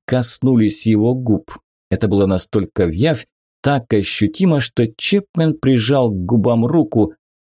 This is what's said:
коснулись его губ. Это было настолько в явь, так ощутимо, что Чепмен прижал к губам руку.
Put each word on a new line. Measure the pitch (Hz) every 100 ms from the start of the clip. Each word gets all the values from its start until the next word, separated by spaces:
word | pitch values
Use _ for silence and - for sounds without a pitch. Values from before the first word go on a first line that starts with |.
| -
коснулись | 127 120 - 127 123 107 - 110
его | 107 113
губ. | 127 123 101 - - _ _ _
Это | - 104
было | 98 95
настолько | 92 - 107 87 - 90
в |
явь, | 82 151 147 - _ _ _
так | 139 139 120
ощутимо, | 107 95 - 104 - 185 147
что | - - 117 -
Чепмен | - 202 196 165 160 156
прижал | 135 123 110 139 123
к | 95 90
губам | 117 120 117 120
руку. | 165 - 117 104 - _ _